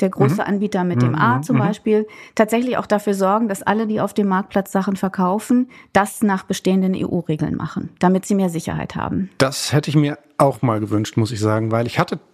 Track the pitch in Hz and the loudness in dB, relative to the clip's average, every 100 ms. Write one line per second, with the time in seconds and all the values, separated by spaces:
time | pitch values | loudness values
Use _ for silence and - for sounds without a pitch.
0 | 190 - 135 202 - 202 208 190 180 143 | -2 2 2 2 -2 -2 -2 -2 0 2
1 | 123 123 220 254 - 170 180 214 220 214 | 2 2 2 2 0 0 0 -2 0 0
2 | 214 - - - 220 233 254 185 - 208 | 0 -8 -4 0 2 2 0 -2 0 0
3 | 208 196 190 208 233 190 - 202 220 214 | 0 0 2 2 0 -2 -2 -2 0 -2
4 | 202 - 202 190 196 202 190 196 190 196 | -2 0 0 0 0 -2 -2 -2 -2 -2
5 | 190 190 180 208 - 247 247 - - 196 | -2 0 0 0 2 0 0 -6 -2 0
6 | 208 - 208 190 - 190 190 190 185 185 | 0 0 0 0 -4 -4 0 2 0 -2
7 | - 175 - 156 110 - - - - - | -2 -4 -2 -2 -2 -4 -6 -8 -10 0
8 | 180 185 - 202 185 165 - 160 - - | 2 2 0 0 0 -4 -6 -6 -6 -6
9 | - - 185 - 131 135 - 147 147 147 | -4 -4 -4 -2 -2 -2 -2 0 2 2
10 | 147 147 _ - 139 123 123 107 104 107 | 2 -2 _ 0 2 2 0 0 0 -2
11 | 107 - 110 110 107 110 113 113 120 - | 0 0 -2 0 0 0 0 0 0 -2
12 | 180 175 - | -2 -4 -10